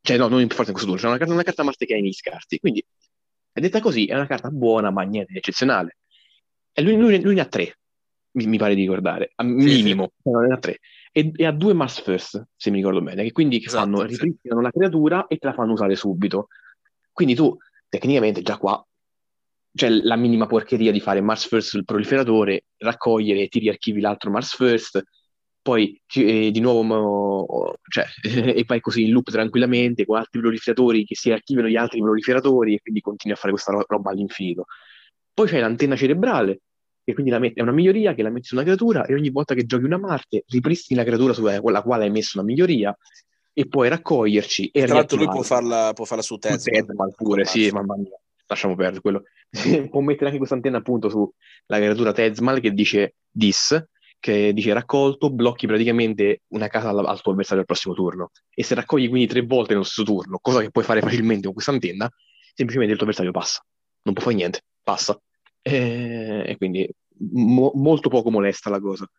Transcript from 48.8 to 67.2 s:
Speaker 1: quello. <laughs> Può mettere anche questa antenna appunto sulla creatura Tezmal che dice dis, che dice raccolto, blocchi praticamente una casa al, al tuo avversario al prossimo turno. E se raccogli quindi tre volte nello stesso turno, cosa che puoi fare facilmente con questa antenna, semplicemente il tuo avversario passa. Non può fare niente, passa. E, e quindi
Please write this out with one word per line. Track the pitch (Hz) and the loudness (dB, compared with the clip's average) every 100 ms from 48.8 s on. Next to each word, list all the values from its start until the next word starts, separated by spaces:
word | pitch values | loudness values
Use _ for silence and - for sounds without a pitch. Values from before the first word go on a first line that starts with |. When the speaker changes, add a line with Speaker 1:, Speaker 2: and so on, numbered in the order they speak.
| 92 95 | -2 -2
Speaker 1:
quello. | 104 98 - _ _ | -2 -2 -6 _ _
<laughs> | - - 160 139 | -6 0 0 0
Può | 143 | -2
mettere | 143 143 143 | 0 0 -2
anche | 143 | -2
questa | 131 | -4
antenna | 131 131 120 | -2 -2 -4
appunto | 110 123 107 | -2 -2 0
sulla | 107 101 _ _ _ _ 104 | 0 -2 _ _ _ _ 0
creatura | 104 107 113 | 2 2 0
Tezmal | 104 113 107 120 131 | 2 0 2 0 0
che | 117 | 0
dice | 101 104 104 101 _ _ | 0 2 2 0 _ _
dis, | - 107 95 - 156 160 _ _ _ | 0 2 2 0 0 -2 _ _ _
che | - 104 104 | -2 0 2
dice | 101 107 | 0 0
raccolto, | 104 123 143 139 139 151 | -2 0 2 2 2 -2
blocchi | 123 120 120 107 | 2 0 0 -2
praticamente | 107 117 117 113 104 101 104 _ | 0 2 2 0 2 0 0 _
una | 110 107 | -8 -4
casa | 113 110 | -4 -2
al, | 101 98 | -2 -2
al | 98 | -2
tuo | - | -2
avversario | 98 95 95 | -2 0 -2
al | 92 | -2
prossimo | 85 - | -4 -4
turno. | 87 90 90 85 _ _ | -4 -4 -4 -12 _ _
E | - | -8
se | 92 | -4
raccogli | 117 - 151 123 | -2 0 0 0
quindi | 127 117 | 2 2
tre | 120 | 0
volte | 120 127 110 | 0 0 2
nello | 104 | 0
stesso | 92 - | 0 -4
turno, | 110 101 90 92 | -2 -2 -2 -6
cosa | - 127 | 0 0
che | 107 | 2
puoi | - | -2
fare | 107 110 | 0 0
facilmente | 110 117 113 107 | 2 0 0 0
con | 98 | -2
questa | 95 - | -8 -4
antenna, | 135 90 92 113 _ _ _ _ | -2 -2 -6 -8 _ _ _ _
semplicemente | _ 123 123 110 | _ -4 0 0
il | 104 | 0
tuo | 107 | -2
avversario | 104 92 | -2 -2
passa. | 90 87 - _ _ _ _ | -2 -4 -8 _ _ _ _
Non | - | -6
può | 98 | -4
fare | 120 110 | -2 -2
niente, | 87 92 _ _ | -2 -6 _ _
passa. | - 98 - 104 _ _ _ _ | -6 -4 -2 -6 _ _ _ _
E, | - 139 123 117 120 117 110 107 - | -4 -2 -2 -4 -6 -8 -6 -6 -6
e | - | -4
quindi | 95 90 92 - _ _ | -4 -2 -4 -6 _ _